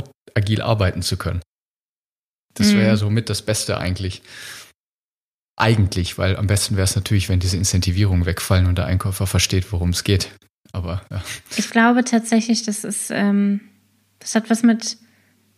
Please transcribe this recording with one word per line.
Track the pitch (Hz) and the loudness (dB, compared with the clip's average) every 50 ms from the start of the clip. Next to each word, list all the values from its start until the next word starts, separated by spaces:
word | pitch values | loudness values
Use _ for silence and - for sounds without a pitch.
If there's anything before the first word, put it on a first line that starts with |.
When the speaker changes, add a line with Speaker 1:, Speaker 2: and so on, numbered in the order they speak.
| 131 - - _ _ - - | -6 -6 -10 _ _ -6 -2
Speaker 1:
agil | 117 104 98 107 107 | -2 0 0 0 0
arbeiten | - - 117 107 98 90 - - | 0 0 0 2 2 0 0 -2
zu | 90 - - 90 | -4 -4 -4 -4
können. | - 85 87 90 - _ _ _ _ _ _ _ _ _ _ _ _ _ _ _ _ _ _ _ _ _ - | -4 -4 -6 -6 -8 _ _ _ _ _ _ _ _ _ _ _ _ _ _ _ _ _ _ _ _ _ -4
Das | - 104 104 104 | 2 4 4 4
wär | 104 | 6
Speaker 2:
Mhm. | 110 110 | 4 4
Speaker 1:
ja | 110 104 | 2 2
somit | 104 104 107 117 110 - | 2 0 0 0 -2 -2
das | 104 - | -4 -6
Beste | - - 107 - - - 98 - | -4 -4 -4 -4 -2 -4 -4 -4
eigentlich. | - 90 92 87 95 95 92 - _ - - - - - - - - - _ _ _ _ _ _ _ _ _ _ _ _ _ _ _ _ _ - | -2 -4 -4 -4 -4 -6 -8 -10 _ -20 -20 -20 -18 -18 -18 -18 -20 -20 _ _ _ _ _ _ _ _ _ _ _ _ _ _ _ _ _ 0
Eigentlich, | - 110 117 107 101 92 - 92 87 - - - | 2 2 4 4 2 2 2 -2 -4 -4 -4 -2
weil | 92 92 95 - | -2 -2 0 0
am | 104 92 | 0 0
besten | 101 98 - - 107 98 | 0 0 0 -2 -2 0
wär's | 95 95 - | 0 0 0
natürlich, | 101 92 - 110 101 90 - | -2 -2 0 0 0 0 2
wenn | 95 92 | 0 0
diese | 90 92 90 90 | 0 0 0 0
Incentivierungen | 101 - - - 90 92 87 92 104 101 90 87 87 | 0 0 0 0 0 0 2 2 2 2 2 2 2
wegfallen | 87 87 - - - - 92 92 90 | 0 -2 -4 0 2 4 4 4 4
und | 90 90 | 2 0
der | 87 | 0
Einkäufer | - 92 92 - 98 95 - 98 92 | 0 0 0 0 -2 -4 -2 -2 0
versteht, | - 92 - - - 95 92 - | 0 0 2 2 0 0 -2 -2
worum | - 85 87 87 | -4 -2 0 0
es | 87 - - | -2 -2 0
geht. | - 101 90 - - - - _ _ _ _ _ - | 2 2 2 2 -2 -10 -20 _ _ _ _ _ -10
Aber, | - 98 87 87 85 95 - - | -8 -8 -6 -4 -6 -6 -8 -8
ja. | - 104 90 - - - - - - - | -8 -8 -8 -8 -12 -14 -14 -10 -6 -6
Speaker 2:
Ich | 208 - | -4 0
glaube | - 233 226 233 240 247 247 | 2 4 4 4 4 4 2
tatsächlich, | 247 - 226 226 - 233 226 214 226 233 214 - | 2 0 0 0 2 0 0 2 2 -2 -2 -2
das | - 208 - - | -4 -6 -6 -6
ist, | - 208 - - - | -8 -6 -6 -6 -4
ähm, | - - 202 202 202 202 202 202 202 202 - - _ _ _ _ _ _ _ _ _ _ | -2 0 0 2 2 2 2 0 0 -2 -4 -10 _ _ _ _ _ _ _ _ _ _
das | - - - | -10 -4 -2
hat | 226 220 - | -2 0 0
was | 226 220 233 | 0 4 4
mit, | 233 226 226 - - - - _ _ _ _ _ _ _ _ _ _ _ | 4 4 4 0 -8 -10 -10 _ _ _ _ _ _ _ _ _ _ _